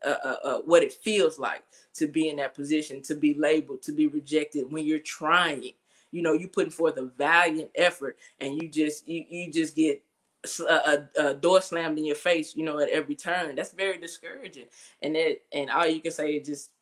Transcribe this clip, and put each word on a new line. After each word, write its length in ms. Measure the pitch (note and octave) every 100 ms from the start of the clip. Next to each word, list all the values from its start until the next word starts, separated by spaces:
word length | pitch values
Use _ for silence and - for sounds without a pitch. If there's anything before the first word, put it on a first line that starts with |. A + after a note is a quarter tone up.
uh, 40 | - -
uh, 120 | C3 -
uh, 140 | C3+ A#2+
what 220 | D3+ E3+
it 120 | D3+
feels 440 | - A3 G#3 E3+ -
like 240 | A#2 - _ _ _
to 120 | - D#3
be 220 | D#3 D#3
in 60 | D3
that 180 | C3+
position, 480 | - C#3+ D3+ D3+ C#3
to 120 | C3+
be 200 | D3 D3
labeled, 480 | D3 D3+ D#3 D3 C3
to 100 | -
be 140 | D3 D3+
rejected 680 | D3 C#3 D3+ D3+ D3 B2+
when 140 | D#3 D3+
you're 120 | D#3
trying. 720 | - - D#3 F3 E3+ C#3 B2 - _ _ _
You 100 | F3
know, 100 | E3
you 160 | D#3 F#3
putting 220 | - D#3+
forth 240 | - D#3+ C#3+
a 80 |
valiant 680 | B2+ C3 C#3+ E3+ F3 D#3 D3+
effort, 420 | - F3 - C3+ - - -
and 200 | C#3 D3
you 60 | D#3+
just, 380 | D3 D3+ D3+ -
you, 180 | E3 -
you 240 | E3+ F3
just 240 | D#3+ D#3 D#3
get 260 | D#3 C#3 _ _ _ _
s-, 160 | - -
a, 480 | D#3+ D#3+ D3+ D3 - D3
a, 100 | D3+
a 40 |
door 260 | C#3 E3+ F#3
slammed 380 | F#3 E3+ E3 D3+
in 80 | D3+
your 100 | D3
face, 400 | F3+ E3+ D3+ -
you 80 |
know, 140 | D#3+ D3
at 80 | C#3
every 260 | D#3 C#3+
turn. 420 | D3 F3+ F3+ D#3+ C3+
That's 160 | D#3+
very 260 | F3 G3 F3+
discouraging. 680 | E3 - - C#4 B3 C#3 A2+ - - -
And 140 | D3 D#3
it, 280 | D#3+ - -
and 180 | C#3+ C3+
all 160 | C#3 E3+
you 140 | D#3+
can 120 | D#3+
say 200 | D#3+ D3+ D3
is 100 | C#3
just 240 | C#3+ - _